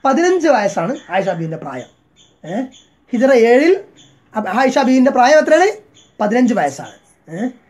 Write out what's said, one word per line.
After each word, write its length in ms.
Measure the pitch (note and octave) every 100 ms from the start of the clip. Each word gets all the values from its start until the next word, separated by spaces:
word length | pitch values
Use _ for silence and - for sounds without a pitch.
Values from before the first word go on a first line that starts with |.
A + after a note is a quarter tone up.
പതിനഞ്ച് 440 | C4+ C#4 F4+ F#4 D#4
വയസ്സാണ് 480 | A#3+ G3+ G3 E3+ D4 -
ആയിഷ 180 | F#3 F#3+
ബീവിൻ്റെ 280 | E3+ E3 D#3+
പ്രായം. 340 | D3 C3 A2+ _ _ _ _ _
ഏ? 180 | D#3 G3+ C4 - _ _ _
ഹിജ്റ 200 | A#3 C4
ഏഴിൽ 520 | B3+ A3+ B3 E4 G4 - _ _ _ _ A3
അപ്പ-, 120 | G3+
ആയിഷ 300 | G#3+ C4 C#4
ബീവിൻ്റെ 320 | B3+ C4 C4
പ്രായം 280 | C4 B3 D#4
എത്രയാണ്? 320 | D4 D#4+ G4 G#4+ _ _ _ -
പതിനഞ്ച് 340 | G#3 A#3 A#3+
വയസ്സാണ്. 420 | G3+ C#3+ C3 B2 - _ _ -
ഏ? 160 | E3 A#3+ -